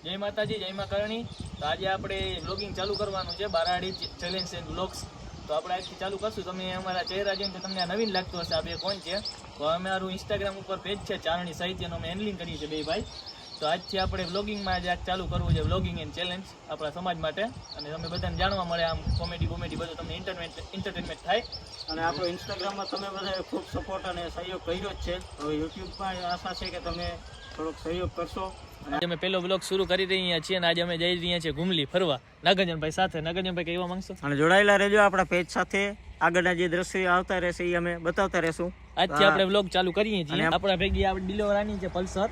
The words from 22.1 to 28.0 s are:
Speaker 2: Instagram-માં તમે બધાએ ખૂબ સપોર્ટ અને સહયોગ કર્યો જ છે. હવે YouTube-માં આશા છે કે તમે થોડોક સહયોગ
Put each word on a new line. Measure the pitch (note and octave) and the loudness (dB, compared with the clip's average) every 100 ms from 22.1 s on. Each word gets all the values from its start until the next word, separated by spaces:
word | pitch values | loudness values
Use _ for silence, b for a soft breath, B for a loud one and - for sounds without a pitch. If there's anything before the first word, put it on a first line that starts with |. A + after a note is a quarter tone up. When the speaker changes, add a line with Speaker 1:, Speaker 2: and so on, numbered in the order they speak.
| D3+ F3+ | 0 -2
Speaker 2:
Instagram-માં | F3+ F#3 G3 F#3+ G3 G3 | -2 -6 -4 -4 -4 -4
તમે | G3+ G3 | -4 -4
બધાએ | G3 F#3+ F#3+ | -6 -4 -4
ખૂબ | - G#3 - | -4 -6 -4
સપોર્ટ | F#3+ E3 F#3+ | -6 -4 -4
અને | F#3+ F3 E3+ | -4 -4 -6
સહયોગ | F3 F3+ F3+ - | -6 -6 -6 -4
કર્યો | F3+ G3 | -2 -4
જ | |
છે. | F3+ - F3+ - - | -6 -4 -4 -8 -6
હવે | D3 D3+ | -2 -2
YouTube-માં | D#3+ G3 F3+ - F#3+ F#3 F3 | -2 -6 -10 -6 -4 -2 -2
આશા | F3 F#3+ | -2 -4
છે | F3+ F#3 | -6 -6
કે | F3+ | -6
તમે | E3+ E3+ F3 E3+ - - - - | -6 -4 -4 -6 -12 -16 -14 -6
થોડોક | D#3+ C#3+ | -6 -4
સહયોગ | D#3+ F3 | -4 -2